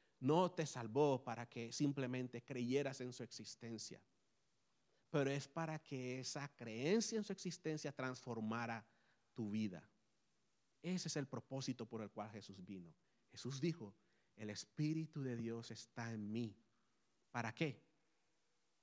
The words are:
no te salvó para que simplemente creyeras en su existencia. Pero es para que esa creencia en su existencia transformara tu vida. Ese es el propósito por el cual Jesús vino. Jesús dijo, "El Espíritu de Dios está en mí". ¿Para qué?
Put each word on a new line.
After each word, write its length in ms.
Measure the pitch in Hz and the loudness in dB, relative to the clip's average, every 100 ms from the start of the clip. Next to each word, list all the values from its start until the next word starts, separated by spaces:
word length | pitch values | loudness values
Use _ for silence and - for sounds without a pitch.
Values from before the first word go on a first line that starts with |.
| _ - | _ -2
no 320 | 127 156 185 | 6 8 6
te 160 | 175 156 | 4 -2
salvó 560 | 131 113 123 147 131 | -2 0 6 6 6
para 260 | 123 117 117 | 2 -4 -6
que 220 | - 117 | -6 -4
simplemente 720 | - 143 139 127 127 123 120 | 2 4 4 0 0 -2 -4
creyeras 580 | - 127 120 135 135 131 | -4 0 4 4 2 -2
en 100 | 127 | -6
su 120 | 120 | -6
existencia. 760 | 113 - 107 - 117 113 - - - _ _ _ _ _ _ _ _ _ _ | -10 -10 -12 -10 -8 -6 -8 -12 -18 _ _ _ _ _ _ _ _ _ _
Pero 220 | 156 139 | 2 4
es 160 | 143 - | 2 -2
para 320 | - 165 156 | -4 -2 -4
que 400 | - 135 127 127 | -4 -4 -2 -4
esa 280 | 123 143 139 - | -4 -4 -6 -8
creencia 640 | 117 110 139 214 226 220 | -6 0 4 6 4 0
en 60 | |
su 100 | 208 | -2
existencia 580 | 190 180 - 160 156 151 | -4 -4 -4 -2 -2 -2
transformara 960 | - 131 127 - 113 110 113 117 113 - _ _ _ _ | -2 -2 -2 -4 -2 0 0 0 -2 -6 _ _ _ _
tu 160 | - 107 | -4 0
vida. 400 | 110 110 85 - _ _ _ _ _ _ _ _ _ | 2 2 0 -12 _ _ _ _ _ _ _ _ _
Ese 260 | 165 180 160 | -2 -2 0
es 80 | 151 | -2
el 100 | 139 | -2
propósito 580 | - - 135 131 131 110 | -4 -4 -4 -2 -2 -2
por 160 | 113 | -4
el 100 | 104 | -6
cual 180 | - 104 | -6 -8
Jesús 320 | 107 - 95 | -8 -12 -12
vino. 300 | 92 95 85 78 _ _ _ | -10 -10 -10 -18 _ _ _
Jesús 280 | - 123 135 | -10 -6 0
dijo, 360 | 165 160 104 - _ _ _ - | 0 0 -6 -14 _ _ _ -10
"El 140 | 107 | -6
Espíritu 720 | 104 - - 151 160 156 156 | -6 -6 0 2 2 -2 -4
de 140 | 131 117 | -2 -2
Dios 360 | 113 117 113 | -2 -4 -6
está 400 | 113 - - 113 | -10 -10 -6 -4
en 180 | 113 104 | -2 -2
mí". 240 | 110 117 104 _ _ _ _ _ _ _ | 0 -2 -4 _ _ _ _ _ _ _
¿Para 220 | 123 113 | -2 -2
qué? 300 | - 160 - - _ _ _ _ _ _ _ _ _ | 0 0 -2 -12 _ _ _ _ _ _ _ _ _